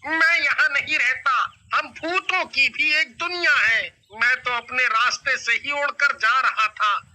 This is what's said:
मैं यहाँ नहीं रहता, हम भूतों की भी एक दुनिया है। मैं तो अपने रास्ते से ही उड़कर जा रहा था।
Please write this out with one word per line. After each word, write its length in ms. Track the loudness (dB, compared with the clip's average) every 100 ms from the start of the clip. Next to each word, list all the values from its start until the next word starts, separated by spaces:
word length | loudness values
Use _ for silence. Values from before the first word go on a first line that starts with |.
| -4
मैं 340 | 0 2 2
यहाँ 300 | 0 2 0
नहीं 280 | 0 -2 -2
रहता, 340 | 0 0 0 0 0 -6 _ -4
हम 120 | -4
भूतों 580 | -6 -4 -4 -2 -4 -4
की 240 | 0 -2
भी 240 | 0 0 0
एक 220 | -2 -4
दुनिया 380 | -6 -2 2 2
है। 260 | 4 0 -2 _ _ -4
मैं 200 | 0 0
तो 160 | -2
अपने 340 | -4 -4 -2 0
रास्ते 520 | 2 0 0 -2 -4
से 140 | -2
ही 200 | -4 -2
उड़कर 460 | -4 -4 2 0 2
जा 220 | 2 2
रहा 280 | 2 0 -2
था। 420 | 0 -2 -2 -4